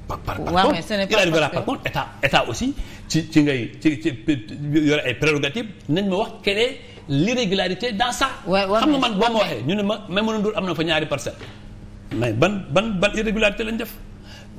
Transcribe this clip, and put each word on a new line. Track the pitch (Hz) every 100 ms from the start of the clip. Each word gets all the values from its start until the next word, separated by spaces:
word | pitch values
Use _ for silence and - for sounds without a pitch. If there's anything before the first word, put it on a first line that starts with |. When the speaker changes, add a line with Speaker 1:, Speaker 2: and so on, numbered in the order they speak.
| -
Speaker 1:
par, | -
par, | - -
par | 160
Speaker 2:
Ouais, | 175
Speaker 1:
contre, | 247 262
Speaker 2:
mais |
ce | 165
n'est | 208 196
Speaker 1:
il |
Speaker 2:
pas | 214
Speaker 1:
arrivera | 180 160
Speaker 2:
parce | 143
que | 131
Speaker 1:
par | 113
contre, | 277 127
état, | 147 131 -
état | 220 151 -
aussi, | 117 254 - - - -
ci, | 156 160
ci | 156
ngay, | 147 131 110 -
ci, | 156 139
ci, | 170 123 - 143 - - 147 156
yore | 147 147 131
ay | 113
prérogatives, | 147 147 139 226 220 - -
nañ | 170 202
ma | 185
wax | 226 -
quelle | 202 202
est | 247 - - - -
l'irrégularité | 139 202 254 208 190 185 180 247
dans | 202 240
ça. | 240 269 - 185
Speaker 2:
Ouais, | 196 190
ouais, | 214
Speaker 1:
Xam | 294
nga | 285
Speaker 2:
mais | 240
Speaker 1:
man | 190
boo |
ma | 233
Speaker 2:
ouais, | 226
Speaker 1:
waxee, | 175 123 127
ñu | 208
ne |
ma, | 202 226 -
mais | 190
mën | 220
a | 220
ndur | 208 165
am | 185
na | 165
fa |
ñaari | 160 156 151
parcelle. | 135 - - - - - - - - - 110
Mais | 120
ban, | 110 180 208 165
ban, | 165 226 185
ban | 202 208
irrégularité | 220 214 208 202
lañ | 220 226
def ? | 226 - - - - - -